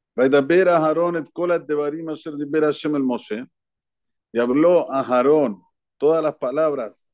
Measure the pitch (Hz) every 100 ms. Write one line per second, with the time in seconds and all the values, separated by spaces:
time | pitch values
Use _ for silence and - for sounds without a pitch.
0 | _ - 135 143 139 175 180 170 156 156
1 | 175 170 139 - 175 170 143 147 147 160
2 | 160 151 165 147 143 156 151 147 156 147
3 | 131 117 - 107 131 _ _ _ _ _
4 | _ _ _ 117 120 139 170 175 135 135
5 | 123 123 131 156 127 98 _ _ _ -
6 | 147 160 156 - 127 143 160 135 107 -
7 | _